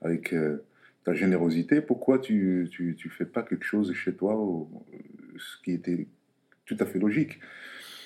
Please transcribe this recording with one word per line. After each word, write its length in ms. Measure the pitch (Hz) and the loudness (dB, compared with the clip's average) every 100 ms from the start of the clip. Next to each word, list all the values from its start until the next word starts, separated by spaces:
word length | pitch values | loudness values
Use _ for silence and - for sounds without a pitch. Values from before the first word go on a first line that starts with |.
avec, 320 | 82 85 - | -2 -2 0
euh, 300 | 85 78 73 - _ - _ | 0 2 0 -6 _ -20 _
ta 100 | - | -2
générosité, 640 | 78 95 90 85 82 - 147 | 2 4 6 4 4 2 0
pourquoi 380 | 151 120 - 131 | 2 0 4 2
tu, 500 | - 107 95 92 87 | 4 2 4 2 0
tu, 260 | - 85 80 | -2 -4 -4
tu 100 | 82 | -8
fais 160 | - | -6
pas 180 | 85 117 | -4 -4
quelque 220 | 113 90 | -2 -4
chose 300 | - 107 98 | 0 0 2
chez 180 | 82 - | 0 -2
toi, 220 | - 98 | 0 0
ou, 340 | 110 104 82 76 - - - - - - - | 2 0 -2 -4 -12 -18 -20 -18 -20 -18 -16
ce 240 | - - | -14 -10
qui 80 | - | -4
était 380 | 87 87 87 - _ _ _ _ _ - | -2 0 -2 -4 _ _ _ _ _ -8
tout 100 | 107 | -2
à 40 | |
fait 140 | - - | 0 2
logique. » 400 | 107 104 147 - - - - - - - | 2 4 0 -2 -18 -18 -18 -16 -16 -18